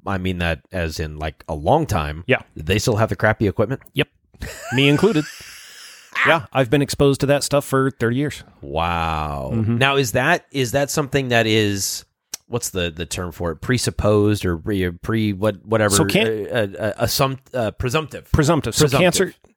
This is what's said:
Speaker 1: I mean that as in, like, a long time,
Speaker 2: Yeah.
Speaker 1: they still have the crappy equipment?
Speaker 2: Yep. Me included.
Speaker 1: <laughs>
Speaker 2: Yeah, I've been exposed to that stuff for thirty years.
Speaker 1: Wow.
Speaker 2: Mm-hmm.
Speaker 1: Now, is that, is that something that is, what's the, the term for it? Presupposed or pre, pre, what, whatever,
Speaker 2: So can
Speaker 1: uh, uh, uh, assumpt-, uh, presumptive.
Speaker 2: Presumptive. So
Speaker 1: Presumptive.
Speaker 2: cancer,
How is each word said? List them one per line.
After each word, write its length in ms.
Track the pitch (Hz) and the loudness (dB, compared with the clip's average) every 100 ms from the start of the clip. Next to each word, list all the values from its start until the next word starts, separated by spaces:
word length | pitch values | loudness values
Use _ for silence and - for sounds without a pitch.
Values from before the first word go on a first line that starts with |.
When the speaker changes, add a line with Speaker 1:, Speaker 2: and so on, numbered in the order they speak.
| 95 | -6
Speaker 1:
I 120 | 95 | -4
mean 200 | 92 87 | -2 -2
that 220 | 85 78 _ | -2 -4 _
as 280 | 92 82 80 | -6 -4 -4
in, 180 | 78 76 | -8 -8
like, 240 | 78 - - | -8 -8 -10
a 60 | |
long 320 | 78 80 151 156 | -4 2 2 2
time, 380 | 87 73 76 - | -2 -4 -6 -2
Speaker 2:
Yeah. 160 | 76 - - | -2 -4 -8
Speaker 1:
they 220 | 78 104 | -2 0
still 180 | - 107 | 2 2
have 120 | 110 | 0
the 80 | 98 | 2
crappy 300 | 107 107 104 | 0 2 0
equipment? 340 | - 107 135 - | 0 -2 -4 -6
Speaker 2:
Yep. 140 | - - _ _ - - - - | -4 -4 _ _ -14 -14 -12 -4
Me 140 | 123 143 | 2 4
included. 340 | 147 208 151 151 | 4 4 2 -2
Speaker 1:
<laughs> 60 | - - - - - - - - - 135 | -10 -20 -20 -20 -20 -20 -20 -10 -2 2
Speaker 2:
Yeah, 180 | 160 104 | 2 0
I've 180 | 131 123 | -2 2
been 100 | 147 | 2
exposed 400 | 143 - 143 135 | 2 2 2 4
to 40 | 135 | 2
that 160 | 143 | 0
stuff 220 | - 143 | 0 -2
for 260 | - 135 135 | 0 0 0
thirty 260 | - 117 123 | 0 0 0
years. 280 | 147 - - _ | -2 -6 -16 _
Speaker 1:
Wow. 880 | 69 76 85 85 82 78 76 71 65 | -6 -2 0 0 -2 -2 -4 -6 -4
Speaker 2:
Mm-hmm. 260 | 113 107 117 | -2 0 2
Speaker 1:
Now, 180 | 135 139 | 2 2
is 160 | 123 | 0
that, 340 | 123 139 175 - | 0 2 0 -2
is 180 | 135 120 | -4 0
that 160 | 135 143 | 0 0
something 380 | - 135 143 127 | -2 0 -2 2
that 160 | 117 113 | 2 4
is, 580 | 110 104 98 - - - _ _ - _ | 4 2 0 -4 -8 -12 _ _ -18 _
what's 240 | 120 - | -8 -6
the, 180 | 92 87 | -4 -4
the 140 | 80 | -6
term 280 | 82 - 90 | -8 -6 -8
for 180 | - 87 | -6 -6
it? 60 | 76 | -4
Presupposed 880 | - 123 - - 104 104 104 104 92 | -2 0 0 0 2 4 4 2 0
or 100 | 82 | -2
pre, 320 | 107 101 90 | -2 -2 -2
pre, 420 | 87 - 113 107 | -4 -4 0 0
what, 340 | 92 107 98 104 | 0 -2 -2 -2
whatever, 280 | 110 104 98 | 2 4 4
Speaker 2:
So 80 | 160 | 4
can 400 | 190 220 107 - | 2 0 -2 -2
Speaker 1:
uh, 40 | 120 101 92 | -2 -2 -4
uh, 40 | 107 - | -6 -2
uh, 80 | |
assumpt-, 480 | 117 - 135 131 - | -2 0 -2 -2 -8
uh, 180 | 127 107 | -4 -4
presumptive. 580 | - 127 156 147 92 - | -4 -4 -2 -4 -10 -2
Speaker 2:
Presumptive. 420 | - 143 156 117 - | 2 2 2 0 2
So 80 | |
Speaker 1:
Presumptive. 160 | 151 139 | 2 4
Speaker 2:
cancer, 320 | 180 170 - - _ | 2 2 -2 -6 _